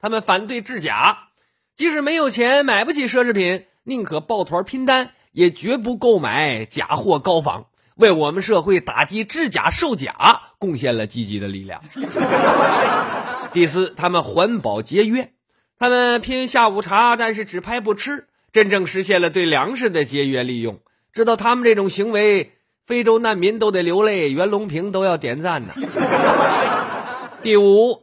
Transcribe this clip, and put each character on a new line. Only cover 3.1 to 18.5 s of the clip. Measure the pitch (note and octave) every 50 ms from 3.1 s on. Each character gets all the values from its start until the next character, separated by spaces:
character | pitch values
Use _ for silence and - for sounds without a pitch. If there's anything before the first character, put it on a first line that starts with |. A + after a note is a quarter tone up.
| A#3 B3+ A#3+
侈 | A#3+ A3
品， | G3 F3+ F3 F#3 F#3 - _ _ _ -
宁 | - C4+ A#3+ G3
可 | - D#3 D#3
抱 | D3+ - - G3+ F3
团 | - E3+ F3 -
拼 | - - C4 C4
单， | C4 C4 C4 B3+ - _ _ _ _ -
也 | D3+ F3+ F3
绝 | F3 - C3+ G#3+ C4
不 | B3+ G#3 A#3+ B3
购 | G3+ B3 A#3+ A3 F3+
买 | C#3 G#2+ A2 C#3+ D#3 C#3+ A#2+ A2 A2
假 | - - C#3+ -
货 | - D3 - - G3+ D#3+ C#3
高 | - F#3+ F3 E3
仿， | C#3+ A#2+ F2 G#2+ A2+ _ _ _ _ _ _
为 | - A3+ G#3
我 | F3+ D#3 D3 D3
们 | E3 F#3+
社 | F#3+ A3 G#3+ F3
会 | D#3 G3 F#3+ E3+
打 | - - A2 A#2+ A#2+
击 | - F#3+ A3 A3
制 | G#3 - D#4+ D#4+ A3+
假 | - - G2+ -
售 | - - F4 D4+ A#3
假 | C#3 C3 - - - C3 G3+ A#3 - - - _
贡 | - G3+ F#3 D3+
献 | A#2 C#3 B2+ A#2
了 | A2+ G#2+
积 | G2+ - A#2+ A2+
极 | G2+ G#2
的 | G2+ G2+ G2
力 | G2 F#2+ G2
量。 | F#2+ E2+ - - - - C4 C#4+ C#4 - F4 C4+ - - - - - - - -
<laughs> | - - - - - A#3+ A#3+ - - - - - - - - - -
第 | - F3 E3+
四， | D3+ C#3+ G3 F#3 - -
他 | - F3+
们 | F3+ F3+ E3+ D3+
环 | - G2+ E3+ F#3 A3+ A#3+ G3
保 | - A2 G2+ A2
节 | A2 - D3+ G3+ A3+
约， | G#3+ A#3 C4 B3 - _ _ _ _ _ _ _ _ _
他 | - A#3+ B3
们 | B3 B3 B3 A#3+ A#3+ A#3
拼 | - - C4 B3+ C4
下 | B3 - B3+ A#3 G#3+
午 | G3 G#3
茶， | - E3+ G3 G#3+ A3+ A#3+ A#3+
但 | A#3 A#3 A3+ A3
是 | G#3 G#3
只 | G#3 F3 F3+
拍 | F3+ G3 A#3 B3
不 | G3+ G#3+ G#3
吃， | G#3 - C4+ C#4+ C#4 - _ _ _ _ _